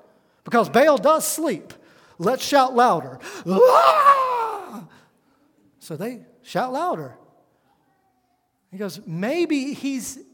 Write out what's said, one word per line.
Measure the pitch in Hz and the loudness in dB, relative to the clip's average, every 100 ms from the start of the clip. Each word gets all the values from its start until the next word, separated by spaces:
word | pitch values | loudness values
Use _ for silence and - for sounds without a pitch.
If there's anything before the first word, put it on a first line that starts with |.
| _ _ _ _ | _ _ _ _
Because | - 233 160 | -2 0 2
Baal | 226 311 262 | 4 4 4
does | 262 311 - | 2 0 -2
sleep. | - 311 160 - - _ _ _ - | -4 -4 -6 -10 -20 _ _ _ -6
Let's | 185 254 | -4 -2
shout | - 285 262 240 | 0 2 2 4
louder. | 240 170 135 131 - 359 170 | 2 2 -4 -16 -16 -12 -2
Ah! | - 494 622 679 622 554 539 523 480 440 403 339 214 165 _ _ _ _ _ _ _ _ _ | 4 6 6 6 6 6 4 2 -4 -6 -8 -14 -18 -20 _ _ _ _ _ _ _ _ _
So | - 156 | -14 -10
they | 160 247 - _ | -10 -12 -20 _
shout | - - 254 | -8 -4 -4
louder. | 269 349 190 135 - _ _ _ _ _ _ _ _ _ _ _ _ _ _ _ | -4 -4 -6 -10 -18 _ _ _ _ _ _ _ _ _ _ _ _ _ _ _
He | 190 | -12
goes, | 202 170 202 | -12 -12 -12
"Maybe | 165 214 339 330 285 269 | -8 -4 -2 -2 -2 -4
he's, | - 277 269 - - - | -6 -6 -6 -10 -16 -20